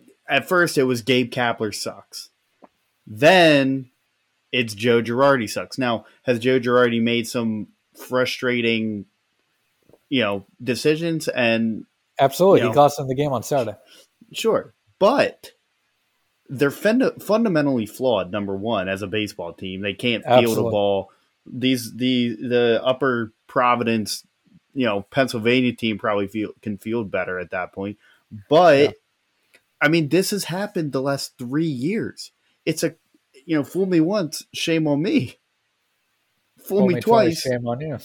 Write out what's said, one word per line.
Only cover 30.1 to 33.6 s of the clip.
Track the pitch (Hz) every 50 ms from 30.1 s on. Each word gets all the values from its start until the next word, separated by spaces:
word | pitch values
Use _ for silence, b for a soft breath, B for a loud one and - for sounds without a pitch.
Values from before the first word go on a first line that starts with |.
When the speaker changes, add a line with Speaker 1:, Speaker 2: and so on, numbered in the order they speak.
| 139 175 185 -
Speaker 1:
has | 214 196 -
happened | - 156 185 202 208 - 185 160 147
the | 131 135
last | 131 143 139 135 - - - _
three | 127 120 131 151 165
years. | 165 143 123 120 160 208 226 143 104 - - - - _ _ _ _ _ _ _
It's | - 160 - -
a, | 160 156 _ _ _ _ _ _ _ _ - _
you | - 160
know, | 151